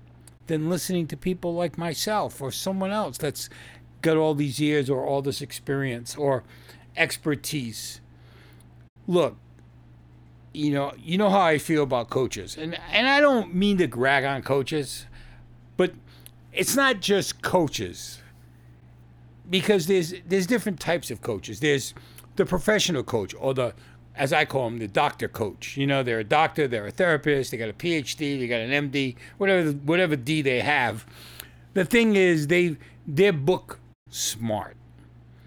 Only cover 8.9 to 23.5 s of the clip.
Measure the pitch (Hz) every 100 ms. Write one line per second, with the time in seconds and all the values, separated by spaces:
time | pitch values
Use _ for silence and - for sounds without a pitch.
8.9 | - - 175 139 104 - - - - -
9.9 | - - - - - - 156 147 139 139
10.9 | 151 156 180 208 196 175 151 - 156 139
11.9 | 127 113 131 127 110 92 - 160 170 170
12.9 | 202 254 277 294 247 185 175 202 196 160
13.9 | 117 131 139 135 135 113 139 127 156 135
14.9 | - - - - - - - - - 180
15.9 | - - - - - - - 185 247 269
16.9 | 220 175 202 156 - - 180 156 - 92
17.9 | - - - - - - - - - -
18.9 | - - - - - - 185 190 208 160
19.9 | 190 160 185 170 190 180 240 214 180 -
20.9 | 165 - 117 - 101 - - 147 139 -
21.9 | - - - - - 180 180 - 214 -
22.9 | 147 113 117 92 - 135